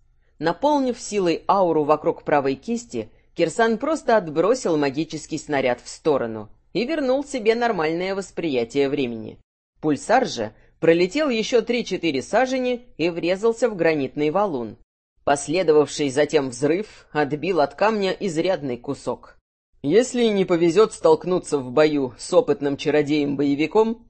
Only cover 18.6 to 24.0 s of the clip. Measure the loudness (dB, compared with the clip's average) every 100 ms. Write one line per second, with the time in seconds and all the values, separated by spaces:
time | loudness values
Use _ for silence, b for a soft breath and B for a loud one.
18.6 | -4 -8 -8 -8 -6 -8 -10 _ _ _
19.6 | _ _ 2 2 2 2 2 2 2 2
20.6 | 2 4 2 4 4 4 2 -4 -2 -4
21.6 | 0 2 2 2 -4 -6 0 2 2 0
22.6 | -2 -4 0 0 2 0 0 0 0 0
23.6 | 0 2 0 -2